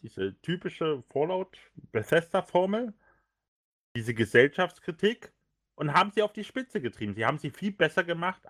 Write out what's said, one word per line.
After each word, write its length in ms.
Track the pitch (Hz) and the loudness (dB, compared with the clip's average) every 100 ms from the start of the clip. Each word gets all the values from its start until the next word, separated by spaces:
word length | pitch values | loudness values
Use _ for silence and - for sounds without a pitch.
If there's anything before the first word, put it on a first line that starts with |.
diese 380 | - - 98 - | -14 -6 -6 -6
typische 640 | - 185 175 - 160 139 - | -6 -6 -6 -4 -4 -4 -4
Fallout-Bethesda-Formel, 1800 | 139 160 185 190 - _ - - 110 107 160 160 190 - 180 190 214 247 - _ _ _ _ _ _ _ _ _ | -4 -2 -2 -6 -14 _ -20 -8 -6 2 0 2 -2 0 2 2 -2 -4 -10 _ _ _ _ _ _ _ _ _
diese 200 | 120 113 | -6 -4
Gesellschaftskritik 1200 | 113 117 120 143 - 175 - - 165 208 240 - _ _ _ _ - | 0 6 8 6 4 -2 -4 -12 -2 -2 -2 -10 _ _ _ _ -6
und 160 | 151 | 0
haben 160 | 156 202 | 2 2
sie 120 | 214 | 0
auf 100 | 208 | -2
die 120 | 220 | -4
Spitze 360 | 202 262 254 190 | -8 -8 -6 -6
getrieben. 340 | 120 - 104 | -6 -4 -6
Sie 100 | 98 | -2
haben 140 | 113 147 | -2 -2
sie 120 | 147 | -6
viel 220 | - 208 | -6 -8
besser 300 | 196 160 190 | 0 2 2
gemacht 400 | 175 170 175 - | 0 -2 -4 -6